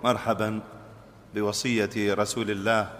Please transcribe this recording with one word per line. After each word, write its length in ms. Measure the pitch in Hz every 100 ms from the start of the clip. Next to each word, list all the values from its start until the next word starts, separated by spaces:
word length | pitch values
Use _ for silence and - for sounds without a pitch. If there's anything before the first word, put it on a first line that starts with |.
مرحبا 580 | 123 110 117 107 107 107 - - - - - - -
بوصية 760 | 107 104 104 131 113 101 107 101
رسول 380 | 98 104 120 104
الله 380 | 101 104 113 104